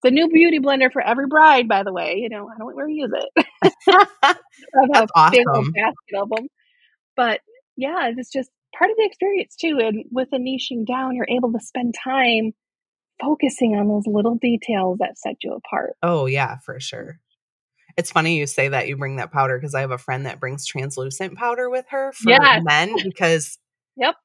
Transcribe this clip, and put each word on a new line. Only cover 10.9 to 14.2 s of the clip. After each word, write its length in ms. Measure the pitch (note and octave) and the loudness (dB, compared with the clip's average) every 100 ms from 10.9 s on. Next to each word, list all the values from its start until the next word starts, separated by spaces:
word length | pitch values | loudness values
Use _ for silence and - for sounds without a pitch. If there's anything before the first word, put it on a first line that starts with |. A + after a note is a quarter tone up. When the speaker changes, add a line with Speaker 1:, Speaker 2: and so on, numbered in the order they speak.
| B3+ C4 B3 | -4 -4 -6
Speaker 1:
you're 100 | - | -4
able 220 | B3 B3 | -2 -2
to 80 | A3+ | -4
spend 340 | - C4 A#3+ A3+ | -8 -6 -6 -6
time 500 | - C4+ B3 A3+ A3 - _ _ _ _ _ _ | -4 0 2 2 -2 -8 _ _ _ _ _ _
focusing 560 | C4+ - C4+ - A#3+ G#3 | -4 0 0 0 0 2
on 120 | G#3 | 0
those 180 | G#3 G#3+ | 0 0
little 300 | G#3 | 0